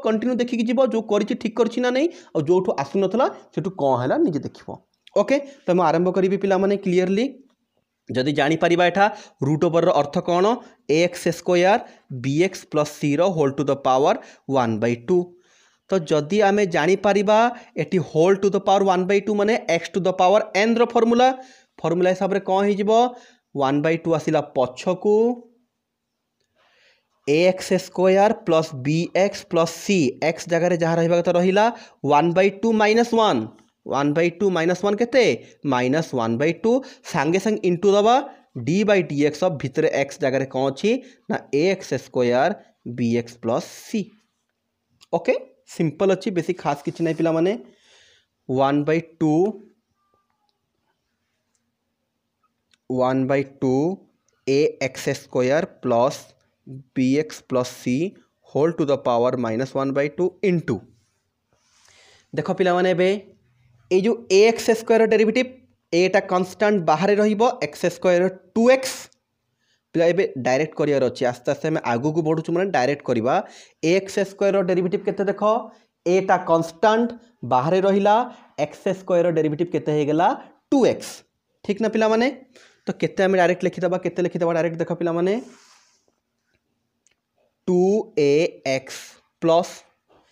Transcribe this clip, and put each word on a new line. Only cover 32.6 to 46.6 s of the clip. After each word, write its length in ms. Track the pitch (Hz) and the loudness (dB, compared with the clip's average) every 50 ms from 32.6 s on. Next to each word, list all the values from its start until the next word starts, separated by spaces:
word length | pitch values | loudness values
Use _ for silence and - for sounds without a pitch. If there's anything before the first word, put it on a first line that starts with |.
| - | -2
ଟୁ 60 | 226 214 | 0 2
ମାଇନସ୍ 400 | 214 214 208 214 233 240 233 - | 2 4 4 4 4 2 2 2
ୱାନ୍, 280 | 226 220 208 160 120 110 110 - - _ _ _ _ - | 2 2 4 2 0 -2 -4 -10 -18 _ _ _ _ -10
ୱାନ୍ 280 | - - 131 143 147 147 | -6 -2 -2 0 0 0
ବାଇ 140 | 160 170 175 170 175 | 2 0 0 0 0
ଟୁ 80 | 214 196 | 0 0
ମାଇନସ୍ 320 | 185 165 160 170 180 175 - | 0 0 0 0 -2 0 0
ୱାନ୍ 120 | 202 208 202 240 | -2 0 0 -2
କେତେ? 240 | 233 - 269 233 175 123 113 - - - _ - | 0 2 2 4 2 2 -2 -6 -16 -18 _ -4
ମାଇନସ୍ 440 | 147 131 123 127 127 135 156 160 - - | -2 0 0 0 0 0 0 -2 -2 -4
ୱାନ୍ 240 | 127 113 113 117 120 | -4 -2 -2 -2 0
ବାଇ 140 | 139 165 170 170 - | 0 -2 -2 -2 0
ଟୁ, 100 | 226 240 269 262 - - - - | 0 0 0 -2 -6 -20 -20 -14
ସାଙ୍ଗେ 360 | - - 165 139 151 170 190 | -6 -4 -2 0 0 0 0
ସାଙ୍ଗେ 220 | - 220 214 - - | 0 -2 -2 -2 0
ଇଣ୍ଟୁ 220 | 185 180 165 170 202 190 208 | -2 -2 0 2 2 4 4
ଦେବା, 180 | 202 220 240 269 277 - - - _ _ - | 4 4 4 2 0 -2 -12 -20 _ _ -12
d 140 | 135 117 123 165 196 214 | -8 -4 -2 0 0 2
by 140 | 202 208 196 175 147 | 2 2 2 0 -2
dx 240 | 151 143 147 147 147 - 180 | -2 0 0 0 0 0 -2
of 100 | 185 170 135 | -2 -2 -4
ଭିତରେ 300 | - 135 - - 151 156 | -8 -6 -4 -2 -2 0
ଏକ୍ସ 260 | - 131 139 139 - - - | 0 0 -4 -4 -6 -4 -4
ଜାଗାରେ 240 | 131 127 135 135 | -2 0 -2 -2
କ'ଣ 160 | 135 - 131 131 139 | -4 -4 -4 -2 -2
ଅଛି 200 | 135 - - 208 233 262 262 - - _ _ - | -4 -2 0 0 0 -2 -4 -10 -20 _ _ -8
ନା 60 | 220 - - - | -8 -8 -6 -4
ଏ 120 | - 139 160 190 196 | -2 0 0 0 0
ଏକ୍ସ 160 | 190 - - 147 123 - | -2 -6 -8 -8 -8 -8
ସ୍କୋୟାର 440 | - - 127 123 120 120 123 139 175 202 - - _ _ _ - | -6 -4 -2 0 2 2 2 2 0 -2 -4 -12 _ _ _ -16
ବି 220 | 123 120 127 123 117 117 117 | -12 -6 -4 -2 0 0 -2
ଏକ୍ସ 160 | 113 117 - - - | -4 -6 -12 -8 -4
ପ୍ଲସ୍ 260 | 113 117 151 175 - - - - - | -2 -2 -2 -4 -8 -16 -20 -16 -8
ସି। 100 | - 220 185 - _ _ _ _ _ _ _ _ _ _ _ _ _ _ _ _ _ _ - - - | -6 -6 -6 -8 _ _ _ _ _ _ _ _ _ _ _ _ _ _ _ _ _ _ -14 -6 -6
ଓକେ, 220 | 170 175 - 269 523 - - _ _ _ - | -4 0 0 -2 -2 -4 -12 _ _ _ -14
ସିମ୍ପଲ୍ 400 | - - 175 156 135 - 202 190 | -6 -4 -2 -2 -2 0 0 0
ଅଛି, 180 | 185 180 - 226 196 | 0 0 -2 -6 -4
ବେଶୀ 180 | 170 160 - 175 | -4 -4 -4 -4
ଖାସ୍ 220 | - | -4